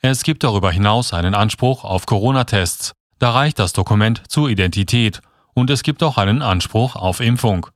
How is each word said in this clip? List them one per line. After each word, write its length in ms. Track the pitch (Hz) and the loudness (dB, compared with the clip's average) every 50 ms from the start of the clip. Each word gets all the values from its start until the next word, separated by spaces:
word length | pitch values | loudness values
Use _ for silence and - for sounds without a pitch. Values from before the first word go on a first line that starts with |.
Es 220 | - 131 135 123 - | 2 0 0 0 0
gibt 200 | - 156 - - | -2 -2 0 0
darüber 300 | 131 107 101 92 95 85 | 0 0 2 0 0 0
hinaus 400 | 90 101 104 107 120 123 - - | 2 2 2 2 2 0 -2 -4
einen 220 | 85 85 92 98 | -2 -2 0 2
Anspruch 500 | 104 104 110 - - - 127 131 - - | 2 0 0 0 0 0 -2 -2 -2 -4
auf 220 | 98 95 90 - | -4 -4 -4 -2
Corona-Tests. 880 | - 113 101 101 123 135 135 127 - - 101 92 87 - - - - - _ _ _ _ _ | 0 -2 0 2 0 0 0 0 0 0 0 0 0 -4 -6 -8 -12 -12 _ _ _ _ _
Da 120 | - 120 | 0 2
reicht 280 | 113 123 139 156 151 - | 2 2 2 0 0 0
das 160 | 98 87 - | -2 -2 0
Dokument 480 | - 92 - 107 104 107 110 117 - - - | -2 0 2 2 2 4 2 0 -2 -6 -6
zur 200 | - - 151 143 | -2 -2 0 0
Identität. 720 | 110 95 92 90 82 101 98 - - 120 117 107 92 - _ _ _ _ _ _ _ | 2 0 0 0 0 -2 -2 0 0 0 0 0 -2 -6 _ _ _ _ _ _ _
Und 180 | 123 123 131 | -2 0 2
es 120 | 143 131 - | 0 -2 0
gibt 200 | - 147 - 170 | -4 -2 0 -2
auch 140 | 156 127 | -2 0
einen 260 | - 101 98 107 139 143 | 0 2 2 2 0 0
Anspruch 540 | 117 95 90 - - - 110 120 135 - | 0 0 0 -2 -2 -2 -2 -2 -2 -4
auf 240 | - 92 92 90 - | -4 -4 -4 -2 0
Impfung 460 | 123 117 123 120 - 113 101 92 85 - _ | 0 0 0 2 0 0 0 -2 -4 -8 _